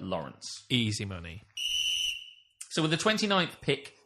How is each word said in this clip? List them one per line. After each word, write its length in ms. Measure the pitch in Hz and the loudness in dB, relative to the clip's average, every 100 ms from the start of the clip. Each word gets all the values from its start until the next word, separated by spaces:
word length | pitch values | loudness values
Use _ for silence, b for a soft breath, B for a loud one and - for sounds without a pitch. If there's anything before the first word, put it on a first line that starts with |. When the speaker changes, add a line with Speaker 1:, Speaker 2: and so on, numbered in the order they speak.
Speaker 1:
Lawrence. 420 | 92 90 67 - - - - | -4 -4 -4 -10 -12 -10 0
Speaker 2:
Easy 360 | 127 110 104 101 | 2 2 0 -4
money. 380 | 92 82 85 - - - - - - - - - - _ - - | -6 -8 -12 -12 -6 -4 -2 0 0 -2 -4 -10 -20 _ -18 -4
Speaker 1:
So 100 | - | 2
with 100 | 156 | 2
the 60 | 160 | 4
twenty-ninth 640 | 214 214 208 196 170 - | 4 4 4 4 2 0
pick 320 | - 143 - - | 0 0 -2 -12